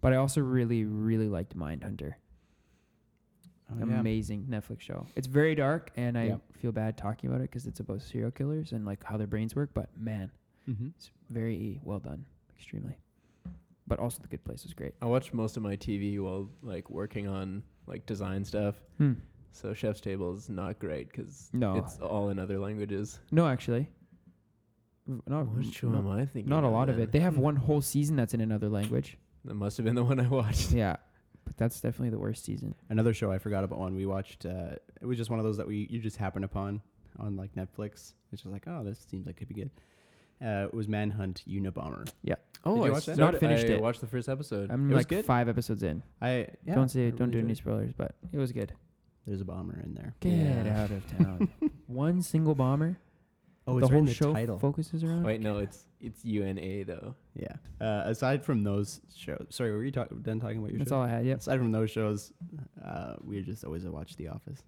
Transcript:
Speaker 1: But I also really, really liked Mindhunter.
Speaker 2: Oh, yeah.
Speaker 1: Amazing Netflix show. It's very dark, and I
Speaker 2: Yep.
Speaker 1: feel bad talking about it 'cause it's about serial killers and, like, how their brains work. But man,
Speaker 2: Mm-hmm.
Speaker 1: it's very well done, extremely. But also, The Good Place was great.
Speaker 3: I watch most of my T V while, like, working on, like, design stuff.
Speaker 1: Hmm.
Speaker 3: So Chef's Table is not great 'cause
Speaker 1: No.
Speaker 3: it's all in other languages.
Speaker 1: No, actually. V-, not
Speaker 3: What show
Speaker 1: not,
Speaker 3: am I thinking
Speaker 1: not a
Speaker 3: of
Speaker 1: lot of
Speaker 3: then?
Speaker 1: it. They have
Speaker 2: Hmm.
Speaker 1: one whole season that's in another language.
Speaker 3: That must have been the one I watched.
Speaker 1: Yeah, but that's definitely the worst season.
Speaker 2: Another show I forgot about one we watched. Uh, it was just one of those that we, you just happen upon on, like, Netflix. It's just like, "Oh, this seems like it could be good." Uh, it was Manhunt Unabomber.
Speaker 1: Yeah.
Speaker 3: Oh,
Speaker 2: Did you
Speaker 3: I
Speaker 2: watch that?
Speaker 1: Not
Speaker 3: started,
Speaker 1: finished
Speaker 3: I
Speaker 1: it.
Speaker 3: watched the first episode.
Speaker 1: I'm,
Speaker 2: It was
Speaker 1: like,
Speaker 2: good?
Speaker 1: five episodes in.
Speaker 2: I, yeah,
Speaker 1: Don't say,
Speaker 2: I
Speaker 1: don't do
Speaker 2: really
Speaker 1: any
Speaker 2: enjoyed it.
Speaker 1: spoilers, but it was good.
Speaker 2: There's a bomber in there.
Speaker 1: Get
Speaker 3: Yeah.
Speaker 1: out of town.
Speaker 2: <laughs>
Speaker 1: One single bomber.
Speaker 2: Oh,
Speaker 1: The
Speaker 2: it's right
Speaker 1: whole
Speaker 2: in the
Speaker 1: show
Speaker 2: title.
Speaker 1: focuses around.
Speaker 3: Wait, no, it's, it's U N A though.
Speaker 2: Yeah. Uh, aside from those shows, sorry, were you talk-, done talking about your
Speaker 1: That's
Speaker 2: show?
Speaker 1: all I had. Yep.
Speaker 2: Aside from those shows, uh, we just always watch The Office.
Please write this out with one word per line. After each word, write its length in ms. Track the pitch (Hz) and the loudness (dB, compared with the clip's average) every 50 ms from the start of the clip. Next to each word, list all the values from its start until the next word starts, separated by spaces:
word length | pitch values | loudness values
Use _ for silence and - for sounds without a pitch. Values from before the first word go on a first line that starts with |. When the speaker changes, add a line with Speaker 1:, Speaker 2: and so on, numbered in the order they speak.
Speaker 1:
But 120 | - 131 131 | 6 6 6
I 20 | |
also 260 | 131 135 135 - 160 | 6 4 4 4 2
really, 440 | 143 127 127 127 120 113 120 117 110 | 2 4 4 4 4 4 4 2 2
really 420 | 107 107 107 107 110 113 110 110 107 | 2 0 0 2 2 4 4 4 2
liked 280 | 101 85 90 - - | 2 0 -2 -4 -4
Mindhunter. 580 | 87 82 73 80 73 - - 101 - 73 71 71 - _ _ - - _ _ _ _ _ _ _ _ _ _ _ _ _ _ _ _ _ _ _ _ _ - - _ _ _ | -6 -4 -4 -4 -6 -6 -8 -8 -6 -6 -8 -8 -10 _ _ -20 -20 _ _ _ _ _ _ _ _ _ _ _ _ _ _ _ _ _ _ _ _ _ -20 -20 _ _ _
Speaker 2:
Oh, 60 | 117 113 113 113 | -6 -4 0 0
yeah. 120 | 110 110 | 2 2
Speaker 1:
Amazing 460 | 110 110 110 110 110 104 107 104 95 135 | 2 2 2 2 0 -2 -4 -4 -4 -4
Netflix 320 | 120 107 104 - 110 107 | -4 -6 -6 -6 -12 -12
show. 240 | - - 87 - - - - | -10 -10 -8 -8 -8 -8 -6
It's 120 | - 135 131 | -4 -4 2
very 260 | 131 143 151 160 156 | 4 6 6 6 4
dark, 360 | 151 139 135 151 165 127 - - | 4 4 2 2 0 -2 -8 -6
and 220 | - 123 123 120 120 | -2 -2 0 2 2
I 60 | 117 110 | 2 2
Speaker 2:
Yep. 120 | 104 95 - _ - | 0 -2 -4 _ -18
Speaker 1:
feel 180 | - - 120 | -4 -4 -2
bad 260 | 107 110 110 110 107 - | 0 0 0 -2 -2 -2
talking 320 | - 101 110 - - 127 | -4 -4 -4 -2 -2 -2
about 120 | 127 127 | -2 0
it 100 | 131 - | -2 -2
'cause 140 | - 120 131 - | -6 -8 -8 -8
it's 120 | - - | -8 -8
about 220 | 107 - 98 98 | -6 -6 -6 -6
serial 300 | - - - 120 110 113 | -6 -6 -4 -4 -4 -4
killers 400 | 123 - 139 139 151 156 156 156 | -2 -2 -2 -2 -2 -2 -4 -4
and, 140 | - 113 107 | -6 -4 -4
like, 180 | 101 101 - - | -4 -6 -6 -6
how 140 | - 104 110 | -6 -4 -2
their 100 | 107 101 | -2 -2
brains 280 | 107 107 110 113 - | -2 -2 -2 -2 0
work. 160 | 139 143 139 - | -2 -2 -2 -2
But 220 | - - - - - | -4 -6 -6 -10 -8
man, 340 | 110 113 110 104 95 95 - - _ _ _ _ _ - | -6 -4 -4 -4 -6 -8 -10 -14 _ _ _ _ _ -6
Speaker 2:
Mm-hmm. 200 | 127 101 117 143 165 | -4 -4 -4 -8 -8
Speaker 1:
it's 160 | _ - - _ _ _ _ | _ -20 -20 _ _ _ _
very 500 | 117 117 113 117 110 85 104 110 98 98 - | -6 -4 -2 -2 -2 -2 -2 -4 -6 -8 -6
well 160 | - 101 101 | -6 -6 -6
done, 260 | - 67 71 76 139 - - _ _ _ - | -6 -6 -8 -10 -10 -14 -18 _ _ _ -20
extremely. 420 | - - - - - - - - - - _ _ _ _ _ _ _ _ - - - - _ - _ _ | -20 -18 -12 -10 -8 -8 -8 -10 -12 -16 _ _ _ _ _ _ _ _ -14 -14 -14 -18 _ -20 _ _
But 140 | - - - | -4 -2 0
also, 200 | - 120 120 - - | 0 -4 -4 -6 -12
The 40 | - | -10
Good 160 | - - _ | -12 -10 _
Place 200 | - - - - | -8 -10 -10 -10
was 100 | - - | -14 -12
great. 220 | - - 69 - - | -10 -10 -10 -8 -4
Speaker 3:
I 60 | - | 0
watch 260 | 120 120 131 127 - | 4 4 4 2 0
most 260 | - 117 110 110 - - | -2 -2 0 0 -2 -2
of 40 | 110 | -4
my 120 | 101 98 | -4 -4
T 240 | 101 - - 107 101 | -4 -2 -2 -2 0
V 180 | 98 101 101 101 | 0 0 -2 -2
while, 320 | 98 92 92 95 98 101 135 - - | -2 -2 -4 -4 -6 -8 -10 -14 -12
like, 260 | 123 95 85 95 - | -8 -8 -8 -8 -8
working 380 | - - 101 104 - 113 101 101 | -6 -6 -6 -4 -4 -6 -4 -4
on, 340 | 98 95 95 95 92 101 110 - _ _ _ | -4 -4 -4 -4 -6 -8 -10 -12 _ _ _
like, 220 | - - - - - | -12 -12 -12 -8 -6
design 360 | 110 98 101 92 95 98 101 | -6 -4 -4 -4 -2 -4 -4
stuff. 380 | - - 104 104 101 104 - - - - - | -2 -2 0 0 0 -2 -4 -10 -20 0 2
Speaker 1:
Hmm. 160 | 147 143 127 - - - - - - - | 4 4 4 0 -4 -16 -20 -20 -20 -20
Speaker 3:
So 240 | - - - 101 101 | -20 -12 -8 -8 -6
Chef's 260 | - - 110 104 - | -2 -2 -2 -2 -2
Table 320 | - 101 98 98 95 87 90 | -4 -6 -4 -2 -2 -4 -4
is 160 | 98 113 - | -6 -8 -8
not 300 | 110 90 92 95 107 - | -6 -6 -4 -4 -6 -6
great 340 | - 92 78 71 62 - - | -6 -6 -4 -6 -6 -8 -10
'cause 380 | - - - 143 - - - - | -10 -10 -10 -12 -18 -20 -6 -2
Speaker 1:
No. 220 | 76 76 101 95 95 | 0 0 2 2 0
Speaker 3:
it's 220 | 92 - - - | -2 -4 -8 -8
all 300 | - - 98 104 101 101 | -6 -2 -2 0 0 0
in 100 | 98 98 | 0 -2
other 180 | 95 95 101 95 | -2 -2 -2 -2
languages. 640 | 98 98 107 107 104 101 101 98 104 113 - - - _ | -2 -4 -4 -4 -4 -4 -2 -4 -4 -6 -8 -14 -8 _
Speaker 1:
No, 140 | - 160 170 160 | 4 4 6 6
actually. 440 | 131 123 - - 120 117 143 - - _ - _ - - _ - - _ _ _ _ _ _ _ _ _ _ _ _ _ _ - | 4 0 0 0 0 0 0 -2 -6 _ -20 _ -20 -20 _ -20 -20 _ _ _ _ _ _ _ _ _ _ _ _ _ _ -8
V-, 140 | 135 117 - - | -8 -8 -6 -4
not 180 | 135 151 151 123 | -2 -2 -2 -2
Speaker 3:
What 180 | 110 120 - 110 | -2 -2 -2 -4
show 220 | 117 - - 120 | -6 -4 -2 0
Speaker 1:
not, 100 | 113 104 | 2 2
Speaker 3:
am 80 | 101 98 | 2 2
I 180 | 98 104 131 | 0 0 -2
thinking 240 | 139 - 127 104 117 | -2 -4 -6 -2 0
Speaker 1:
not 140 | 139 160 151 | 2 4 4
a 40 | 127 | 4
Speaker 3:
of 60 | 110 | 4
Speaker 1:
lot 160 | 113 127 135 | 4 4 4
of 60 | 127 | 4
Speaker 3:
then? 80 | 113 113 | 2 2
Speaker 1:
it. 80 | 107 | 4
They 80 | 110 143 | 4 4
have 160 | 165 180 160 | 4 6 4
Speaker 2:
Hmm. 60 | 147 | 4
Speaker 1:
one 140 | 131 147 147 139 | 4 4 4 4
whole 240 | 120 123 151 147 | 4 4 4 4
season 340 | 135 - - 143 147 147 160 | 4 2 2 2 4 4 4
that's 180 | 143 120 107 - | 2 2 2 2
in 80 | 117 | 0
another 280 | 110 110 107 107 110 104 | 2 2 2 2 2 2
language. 500 | 107 101 101 107 120 123 139 - - - _ _ _ - _ | 2 0 0 0 0 0 -2 -2 -8 -20 _ _ _ -18 _
Speaker 3:
That 100 | - 104 | -10 -6
must 240 | 104 101 104 104 - | -2 -2 -2 -2 0
have 80 | 117 | 0
been 80 | 110 120 | 2 4
the 80 | 123 120 | 4 4
one 160 | 120 139 131 | 4 4 4
I 80 | 123 123 | 4 4
watched. 440 | 127 131 117 107 - - - - | 4 4 2 4 2 2 4 4
Speaker 1:
Yeah, 240 | - 123 110 95 85 - - _ _ _ _ _ _ - _ | 4 4 4 2 0 -2 -6 _ _ _ _ _ _ -14 _
but 140 | - - - | -12 -4 0
that's 220 | 117 117 - - | 0 0 0 0
definitely 300 | - 117 - - 127 120 | -2 -2 -2 0 -2 -2
the 80 | 110 104 | 0 0
worst 260 | 98 104 110 - - | -2 -2 -4 -4 -4
season. 300 | - 104 101 107 107 101 - - - | -6 -6 -6 -4 -6 -8 -8 -8 0
Speaker 2:
Another 240 | 110 110 110 117 110 | 2 4 6 6 4
show 180 | 98 - 101 | 4 0 0
I 60 | 95 95 | 0 0
forgot 260 | - 107 104 95 95 | -2 -2 0 0 0
about 140 | 95 - - | -2 -2 -4
one 160 | 92 92 95 | -4 -4 -2
we 120 | 95 95 98 | -2 -2 -2
watched. 400 | 98 95 95 - - - - 82 | -2 -2 -4 -6 -12 -10 -8 -6
Uh, 300 | 90 92 87 85 - - _ _ - - | -6 -6 -6 -8 -8 -12 _ _ -20 -10
it 60 | - | -4
was 100 | 120 127 117 | -4 -2 -2
just 100 | 117 110 | -2 -2
one 80 | 117 113 | 0 0
of 80 | 110 | 2
those 120 | 110 107 101 | 2 0 0
that 100 | 107 - | -2 -2
we, 180 | 104 104 104 - | -2 -4 -4 -4
you 80 | - 117 | -4 -4
just 180 | 110 113 - - | -4 -4 -4 -2
happen 260 | 107 95 87 95 98 | -4 -2 -2 -2 -4
upon 380 | 95 - 104 98 101 101 104 104 _ _ _ - - - - | -4 -2 -4 -4 -2 -4 -6 -8 _ _ _ -20 -20 -14 -10
on, 160 | 107 104 101 98 | -6 -6 -6 -6
like, 160 | 95 101 - | -6 -8 -6
Netflix. 600 | 95 95 95 - - 107 104 - - - - - _ _ _ | -8 -8 -8 -8 -8 -8 -8 -8 -12 -20 -20 -20 _ _ _
It's 100 | - 101 | -16 -14
just 60 | - 95 | -12 -12
like, 160 | 98 101 - - | -12 -12 -10 -10
"Oh, 160 | 175 165 120 | -8 -6 -6
this 140 | 101 104 - | -6 -8 -8
seems 300 | - - - 95 92 - | -10 -10 -10 -10 -8 -10
like 80 | 90 | -10
it 20 | - | -12
could 100 | 110 - | -12 -12
be 40 | - | -8
good." 160 | 107 95 139 - - - _ _ _ _ _ _ _ _ _ _ _ | -8 -8 -8 -10 -14 -20 _ _ _ _ _ _ _ _ _ _ _
Uh, 240 | - 117 107 98 101 98 | -4 -2 -2 0 -2 -2
it 60 | - | -2
was 160 | 113 107 101 | -4 -2 0
Manhunt 560 | 107 104 107 107 101 107 98 95 90 - - - | 0 0 0 0 -2 -2 -4 -4 -6 -8 -8 -6
Unabomber. 600 | - 98 98 95 90 - - - 62 - 50 - - _ | -4 -2 -2 -2 -4 -4 -6 -6 -8 -8 -10 -12 -14 _
Speaker 1:
Yeah. 140 | - - - - - _ _ - - | -4 -4 -4 -4 -4 _ _ -6 -2
Speaker 3:
Oh, 100 | - 202 | 0 2
Speaker 2:
Did 60 | 233 | 4
you 40 | 220 - | 4 4
Speaker 3:
I 20 | |
Speaker 2:
watch 140 | 135 147 - | 4 2 0
that? 60 | - 156 - | 0 2 4
Speaker 1:
Not 60 | 151 160 - | 4 4 6
Speaker 3:
started, 40 | 156 | 4
Speaker 1:
finished 260 | 165 151 120 117 117 117 | 4 6 6 6 6 4
Speaker 3:
I 80 | 110 | 4
Speaker 1:
it. 60 | 101 | 4
Speaker 3:
watched 200 | 110 117 120 - | 2 0 0 -2
the 60 | - 110 | -6 -4
first 200 | 120 127 117 - | -4 -4 -2 -2
episode. 420 | 135 135 147 - - 101 98 98 | -4 -4 -4 -4 -4 -2 -2 0
Speaker 1:
I'm, 220 | 117 127 139 139 | 0 2 4 6
Speaker 2:
It 20 | 139 | 6
was 60 | 135 | 6
Speaker 1:
like, 60 | 120 - | 6 4
Speaker 2:
good? 160 | 165 190 214 | 2 0 4
Speaker 1:
five 220 | - 131 120 120 113 | 4 4 4 6 4
episodes 340 | 113 113 120 - 113 92 | 2 0 0 0 -2 0
in. 220 | 101 87 76 85 - - - _ | 0 0 0 -2 -6 -10 -12 _
Speaker 2:
I, 260 | - 123 127 123 107 - - - - | -2 0 0 0 -2 -4 -8 -12 -6
yeah, 100 | - - | 0 4
Speaker 1:
Don't 140 | 123 135 127 | 4 4 4
say, 180 | 131 135 123 120 | 4 2 2 2
Speaker 2:
I 40 | |
Speaker 1:
don't 180 | 117 117 123 123 | 2 2 0 2
do 60 | 120 117 | 2 2
Speaker 2:
really 20 | |
Speaker 1:
any 0 | 113 113 | 2 2
Speaker 2:
enjoyed 0 | |
it. 60 | 113 110 | 0 -2
Speaker 1:
spoilers, 360 | - 113 110 107 107 120 127 | -2 -2 -2 0 0 -2 -2
but 220 | - - - - _ - 175 175 | -4 -4 -6 -6 _ -12 -6 -2
it 40 | 151 | -2
was 140 | 135 123 | -2 -2
good. 220 | 123 - 104 98 - - _ _ _ _ _ _ _ _ _ | -2 -4 -4 -6 -6 -14 _ _ _ _ _ _ _ _ _
Speaker 2:
There's 140 | - 101 95 | -6 -4 -4
a 60 | 98 | -4
bomber 340 | 90 87 90 90 90 90 - | -4 -6 -6 -6 -6 -8 -8
in 140 | - - - | -8 -8 -8
there. 200 | - - - 113 - | -8 -10 -10 -10 -2
Speaker 1:
Get 140 | - 180 175 170 156 143 135 120 110 | 0 2 4 4 6 4 4 4 2
Speaker 3:
Yeah. 180 | 107 107 107 107 | 2 2 2 2
Speaker 1:
out 80 | 101 | 0
of 160 | 104 98 98 - - - | 0 -4 -6 -8 4 4
town. 320 | 180 95 92 90 - - - - - 311 | 4 4 6 0 0 0 0 0 -2 -2
Speaker 2:
<laughs> 180 | - - - - | -2 -2 -12 -8
Speaker 1:
One 340 | 123 127 139 156 175 180 | -4 0 2 2 4 2
single 320 | 175 - - 160 160 156 156 | 0 2 2 4 4 6 6
bomber. 460 | 135 131 127 135 143 156 165 180 - _ _ _ _ _ _ _ _ _ _ _ _ _ | 6 4 4 4 4 2 2 0 -4 _ _ _ _ _ _ _ _ _ _ _ _ _
Speaker 2:
Oh, 140 | - 127 123 | 0 4 6
Speaker 1:
The 60 | 123 | 6
Speaker 2:
it's 60 | 127 | 8
right 0 | 135 | 10
Speaker 1:
whole 60 | 147 | 10
Speaker 2:
in 40 | 156 139 | 8 8
the 60 | 120 | 6
Speaker 1:
show 200 | - 156 143 156 | 4 4 4 4
Speaker 2:
title. 260 | 113 113 113 104 92 | 4 2 2 0 2
Speaker 1:
focuses 460 | 107 139 147 160 156 - - 160 165 | 2 2 2 2 -2 -2 -2 -2 0
around. 180 | 165 165 170 170 | 2 2 2 2
Speaker 3:
Wait, 160 | 110 107 110 | 2 2 2
no, 200 | 110 107 104 104 | 2 0 2 0
it's, 260 | 101 98 - - - _ _ _ | 0 -2 -4 -10 -20 _ _ _
it's 220 | - 113 107 - - | -12 -12 -12 -8 -4
U 180 | 120 107 104 98 | 0 0 2 2
N 160 | 95 95 95 | 2 0 -2
A 240 | 82 95 95 101 98 | -2 -4 -4 -4 -4
though. 320 | 95 87 85 - 107 127 _ _ - _ | -6 -8 -8 -8 -12 -12 _ _ -18 _
Speaker 2:
Yeah. 220 | - - - - - - - - - | -10 -8 -8 -8 -12 -14 -16 -10 -4
Uh, 240 | 110 113 107 104 - | -2 0 0 0 0
aside 380 | - 117 - - 127 139 143 135 | 0 0 0 2 0 0 0 0
from 180 | - 143 113 101 | 0 2 2 2
those 360 | 104 101 101 101 101 - - - - - | 2 2 2 0 -2 -4 -14 -16 -20 -20
shows, 320 | - - - 73 - - - | -14 -10 -8 -8 -8 -8 -10
sorry, 200 | - - 127 113 | -6 -4 -2 -2
were 140 | 104 104 117 | 0 -2 -2
you 60 | 139 | -2
talk-, 180 | 135 131 117 - - 117 | -2 -2 -4 -4 -6 -8
done 200 | - - 110 110 | -4 -4 -2 -2
talking 160 | 117 113 110 113 | -2 -2 -4 -4
about 140 | 110 107 | -4 -4
your 80 | - - | -2 -2
Speaker 1:
That's 100 | 143 131 | -2 0
Speaker 2:
show? 80 | 143 135 | 2 2
Speaker 1:
all 60 | 127 | 2
I 40 | 120 | 2
had. 160 | 117 117 117 | 0 2 2
Yep. 120 | 127 135 131 | 2 0 0
Speaker 2:
Aside 180 | - - 131 131 | 0 0 2 2
from 120 | 123 113 | 4 2
those 180 | 110 110 110 110 | 4 4 2 2
shows, 420 | - - 110 107 107 101 - - - _ 170 175 170 156 131 - _ - - | 2 0 0 2 0 0 -4 -8 -16 _ -14 -12 -10 -12 -12 -12 _ -14 -10
uh, 320 | - - - - 60 - - - | -8 -8 -6 -8 -8 -10 -10 -8
we 180 | - 101 101 | -6 -6 -6
just 220 | 95 - 113 110 - | -4 -6 -6 -8 -6
always 220 | - 78 85 95 | -6 -6 -6 -6
watch 320 | 90 80 73 82 - - - | -6 -8 -8 -10 -12 -10 -10
The 100 | - 82 | -10 -8
Office. 360 | - - - - 147 - - | -8 -10 -10 -12 -14 -14 -16